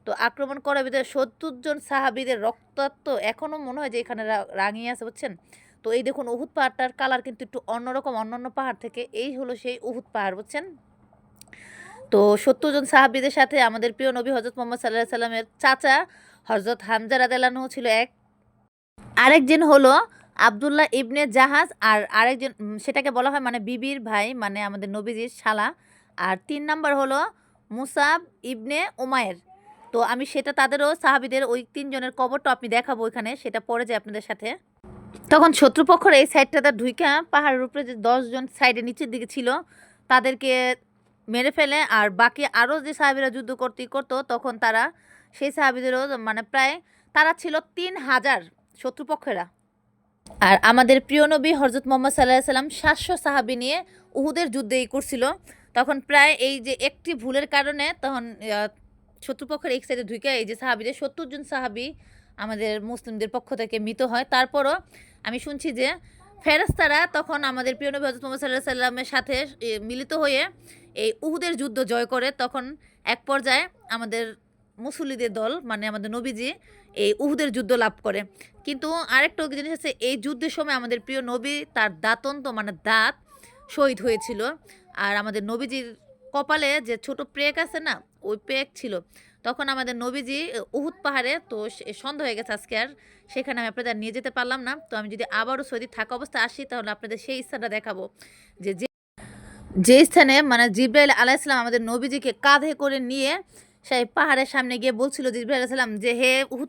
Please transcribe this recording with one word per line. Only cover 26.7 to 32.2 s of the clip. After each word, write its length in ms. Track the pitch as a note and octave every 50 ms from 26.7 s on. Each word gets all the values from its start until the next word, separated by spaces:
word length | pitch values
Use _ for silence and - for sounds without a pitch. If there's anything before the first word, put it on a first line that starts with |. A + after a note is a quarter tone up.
| D4+ D#4+ D#4 D4 C#4+
হলো 340 | C#4 C4+ C4+ C4+ C#4+ E4 A4 - _ _ _ _ _ _ _
মুসাব 520 | G#3 A#3 C4+ C4+ - D#4 C#4+ D4 D#4+ E4+ F4 - _ _ -
ইবনে 460 | A#3+ C4 A3 G#3+ B3 C#4+ D#4 F4+ G4 - -
উমায়ের। 360 | B3+ C4 C4+ C4 A#3 F#3+ F3+ F3 _ _ - - _ - - _ - - -
তো 80 | A#3
আমি 260 | A#3+ - A#3+ B3 C#4
সেটা 260 | - - C4 C4+ C#4+ C#4
তাদেরও 420 | - C4+ C4 C4+ C#4+ C#4+ C#4+ D#4+
সাহাবীদের 500 | D#4+ - C4+ C#4 C#4 B3 B3 B3+ C4+ C4+
ওই 220 | A#3 A#3+ B3+ A#3+ - _
তিনজনের 360 | C#4+ C#4 C#4 C4 C4+ B3+ B3+
কবরটা 420 | - -